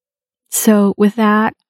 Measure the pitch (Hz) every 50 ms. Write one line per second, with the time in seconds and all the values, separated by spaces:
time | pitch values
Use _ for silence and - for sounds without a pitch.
0 | _ _ _ _ _ _ _ _ _ _ - - - 220 214 202 202 202 - -
1 | 208 202 - 233 220 208 214 214 220 - - _ _